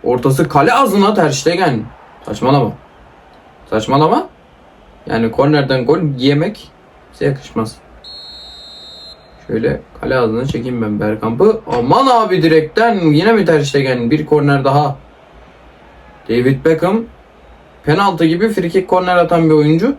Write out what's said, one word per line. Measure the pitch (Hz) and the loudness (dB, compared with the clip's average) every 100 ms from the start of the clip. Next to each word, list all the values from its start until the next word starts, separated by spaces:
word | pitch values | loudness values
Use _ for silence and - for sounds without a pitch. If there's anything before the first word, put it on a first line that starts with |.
Ortası | - 123 127 135 160 | -2 -2 0 0 0
kale | - 220 | 2 2
ağzına | 247 262 196 202 | 2 2 2 2
Ter | 208 156 | 2 0
Stegen. | 135 160 175 180 113 - - - - | 0 -2 0 -2 -2 -8 -18 -20 -18
Saçmalama. | - 104 127 143 110 - - - - - - - - - - | -12 -4 0 0 0 -6 -20 -20 -20 -20 -20 -20 -20 -20 -8
Saçmalama. | 110 - 139 156 262 370 - _ _ - _ - - - | -6 -2 0 2 0 -4 -16 _ _ -20 _ -20 -20 -8
Yani | 113 113 | -4 -2
kornerden | - 139 151 135 131 120 | 0 2 2 0 -2 0
gol | 165 165 127 | 0 0 0
yemek | 135 143 180 - - - - - - | 0 0 -2 -6 -20 -20 -20 -20 -20
bize | - | -4
yakışmaz. | 143 139 - - 214 - - - - - - - - - - - - - - - - - - | -4 -4 -8 -8 -8 -10 -20 -20 -20 -20 -20 -20 -20 -20 -20 -20 -20 -20 -20 -20 -20 -20 -6
Şöyle | 113 120 - - - | -4 -2 -4 -10 -12
kale | 127 131 | -4 0
ağzına | 117 110 139 | 0 -2 -4
çekeyim | 147 127 123 | -6 -6 -4
ben | 110 104 | -4 -2
Bergkamp'ı. | 107 110 113 117 202 220 - 240 | -4 -4 -6 2 2 2 -4 -4
Aman | 240 196 269 | 0 2 4
abi | 240 220 180 | 2 2 0
direkten | 156 160 156 - 233 208 | 2 2 2 0 0 2
yine | 165 147 196 | 2 2 2
mi | 226 | 2
Ter | 170 156 | 2 2
Stegen? | 139 143 135 123 117 | 0 -2 -2 -2 0
Bir | 151 - | -2 0
korner | 151 143 139 | 0 2 2
daha. | 135 139 143 139 - - - - - - - - - - - - - | 2 0 0 -6 -16 -20 -20 -20 -20 -20 -20 -20 -20 -20 -20 -20 -4
David | 117 123 135 | 0 2 2
Beckham. | 160 160 180 214 226 - - - - - - - | 0 2 0 -2 -4 -16 -20 -20 -20 -20 -20 -10
Penaltı | - 160 202 165 | -2 2 0 2
gibi | 160 170 220 | 0 2 0
free | 214 170 | -2 -2
kick | 185 185 | -2 0
korner | 185 180 180 | 0 2 0
atan | 165 170 165 | 2 2 4
bir | |
oyuncu. | 156 151 165 226 | 4 4 2 0